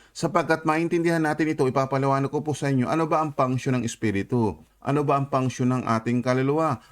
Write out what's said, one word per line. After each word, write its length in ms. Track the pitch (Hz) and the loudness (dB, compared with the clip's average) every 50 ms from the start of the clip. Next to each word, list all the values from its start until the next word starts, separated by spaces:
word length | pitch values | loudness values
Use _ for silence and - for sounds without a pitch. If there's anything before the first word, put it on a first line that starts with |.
| - _ - | -20 _ -8
Sapagkat 560 | - - 165 165 175 160 - 160 156 160 156 | -4 -4 0 0 0 2 2 0 0 2 0
maintindihan 560 | 156 160 170 165 175 170 165 170 165 165 160 | 0 0 0 0 0 0 2 2 2 2 2
natin 320 | 151 151 147 160 156 151 | 0 0 0 0 0 0
ito, 80 | 143 139 | 0 0
ipapaliwanag 640 | 131 123 139 135 - 139 135 135 139 135 135 135 135 | 0 2 0 0 0 0 0 0 2 2 2 0 -2
ko 160 | 143 151 - | -2 -4 -4
po 80 | 151 139 | -4 -4
sa 160 | - 151 139 | -4 -2 0
inyo, 160 | 139 131 123 | 2 2 2
ano 240 | 85 151 160 165 156 | 2 0 0 0 0
ba 160 | 170 156 156 | 0 0 0
ang 80 | 156 143 | 0 0
function 480 | - 135 123 131 127 - 135 131 123 | 0 0 0 0 -2 -2 0 -2 0
ng 80 | 113 117 | -2 -4
espiritu? 720 | - - - 110 101 98 98 - 131 123 113 104 80 - - - _ _ - | -4 -4 -2 -2 0 0 -2 0 0 0 0 0 -2 -4 -10 -20 _ _ -6
Ano 240 | 120 139 147 147 143 | -2 -2 0 2 2
ba 80 | 143 | 0
ang 160 | 139 139 135 139 | 0 0 0 -2
function 400 | 131 131 127 - - 127 123 127 | 0 0 -2 -2 -2 0 0 0
ng 160 | 127 95 - | 0 0 0
ating 320 | 113 110 113 120 120 123 | 0 0 0 0 -2 0
kaluluwa? 640 | 117 127 127 127 131 139 147 156 160 156 131 113 - - | 0 0 0 0 0 0 0 0 0 0 -2 -4 -8 -12